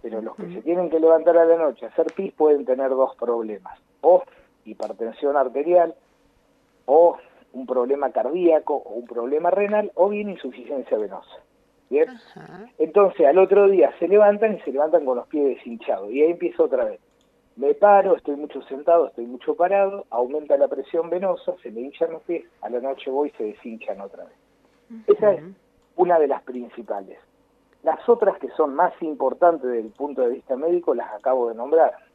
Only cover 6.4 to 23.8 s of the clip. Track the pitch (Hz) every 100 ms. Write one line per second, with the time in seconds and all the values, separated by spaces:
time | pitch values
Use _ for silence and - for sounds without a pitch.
6.4 | _ _ _ _ - 151 170 - - _
7.4 | _ 123 127 127 123 139 135 117 123 170
8.4 | 175 156 - 151 - 110 120 117 120 147
9.4 | 175 185 202 208 208 - 190 208 208 180
10.4 | 131 123 120 143 - 117 101 95 _ -
11.4 | _ _ _ _ _ 143 160 240 _ -
12.4 | 160 175 226 _ 156 208 196 - 143 175
13.4 | 190 202 196 190 143 - 170 208 208 208
14.4 | 220 208 - 131 156 165 139 123 - 151
15.4 | 139 120 123 113 - 104 101 127 156 175
16.4 | 175 - 156 127 110 101 _ _ _ _
17.4 | _ - 139 147 208 202 190 170 - 143
18.4 | 147 139 - 135 151 170 151 - 117 127
19.4 | - 156 175 196 196 202 - 117 123 151
20.4 | 151 139 135 131 135 165 165 175 190 175
21.4 | - 180 117 110 135 - 165 160 - 170
22.4 | - _ 113 120 131 135 - 135 147 _
23.4 | 107 104 120 113